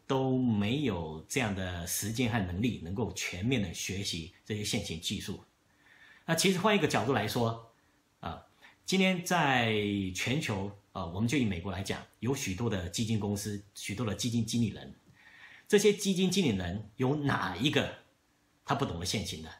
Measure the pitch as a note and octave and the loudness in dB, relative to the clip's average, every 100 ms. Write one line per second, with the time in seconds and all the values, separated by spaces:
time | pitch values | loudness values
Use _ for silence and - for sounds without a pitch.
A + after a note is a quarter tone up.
0 | - C3+ C3 B2+ B2+ G#2 G2+ C#3+ C3+ F2+ | -2 0 2 2 4 4 2 2 0 -2
1 | D#2 D#2 - C3+ A2+ F#2 F#2 F2+ F2 - | -4 -8 -4 -2 0 -2 -4 -6 -4 -4
2 | G#2 A2+ A#2+ A2+ F#2 F2 B2 - D#2+ G2 | -2 0 0 2 0 0 0 -2 -4 -4
3 | G2 - - F2+ A2 B2+ F2 - - F#2+ | -4 -4 -6 -2 0 0 -2 -6 -6 -6
4 | G2+ E2+ D#2+ - - G#2 G2+ B2+ - E2 | -4 -6 -8 -14 -8 -6 -4 -4 -4 -6
5 | - G2 - E2+ - _ _ _ _ - | -6 -6 -6 -10 -12 _ _ _ _ -20
6 | - - - E3 F#3+ F3+ G#3+ G3+ D3 A#2+ | -20 -12 -4 2 4 4 4 4 4 2
7 | A2 A#2+ G#2+ B2 A#2 A#2 - _ _ _ | 2 0 0 0 0 -2 -10 _ _ _
8 | _ _ E2+ E2 - _ - _ - F#3+ | _ _ -12 -12 -16 _ -20 _ 0 4
9 | F#3+ F3+ F3 F3+ C#3+ B2+ A2+ G#2+ G#2 G2+ | 4 2 0 2 4 4 4 2 2 0
10 | F#2+ F#2 - C#3+ D3+ F#2+ G2 - _ F#2+ | -2 -2 -2 0 0 -2 -4 -10 _ -8
11 | F2 F#2 A#2 D3 A2+ F2 G2 F#2 G2 G2+ | -6 -2 0 2 0 -2 -4 -6 -4 -6
12 | - - A2+ C#3 G2 F#2 A#2 G2 F2 - | -8 -6 -2 -2 -2 -2 -2 -2 -4 -2
13 | A2 G#2+ G2+ G2+ G#2 G2+ - - - G2+ | 0 0 0 -2 -4 -8 -12 -12 -8 -4
14 | A2 F#2 B2 A#2+ A2 A#2+ A2 D#2+ C#2 - | -4 -2 0 0 0 2 0 -2 -12 -18
15 | _ - - - - - - G#3 G#3 G3+ | _ -20 -20 -20 -20 -18 4 6 6 4
16 | G3 F3 F#3 F#3+ D3+ F#2+ F2 G2+ - - | 2 4 4 4 4 4 0 -4 -6 0
17 | B2+ D3+ C#3 - E2 - C3+ B2 G2+ - | 2 2 2 0 0 0 0 2 0 -4
18 | - _ _ _ _ _ - C#3 A2+ E2+ | -18 _ _ _ _ _ -4 -2 -2 -4
19 | F2+ A2+ F2+ D#2+ D#2+ - | -4 -4 -4 -8 -12 -16